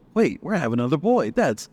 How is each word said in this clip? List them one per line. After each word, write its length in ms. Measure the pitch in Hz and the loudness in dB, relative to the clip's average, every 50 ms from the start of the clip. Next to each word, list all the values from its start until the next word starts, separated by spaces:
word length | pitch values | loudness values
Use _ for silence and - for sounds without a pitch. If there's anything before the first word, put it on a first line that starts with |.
| _ _ - | _ _ 0
"Wait, 260 | 220 220 123 95 - | 0 0 0 0 -4
we're 140 | - 170 220 | -6 -4 -2
having 240 | 175 139 113 117 120 | -2 0 0 0 0
another 180 | 120 127 156 | 0 0 0
boy. 340 | 147 170 226 247 220 - 220 | 0 2 2 2 2 0 0
That's 380 | 240 247 208 135 107 - - - | 0 0 0 0 0 -4 -8 -10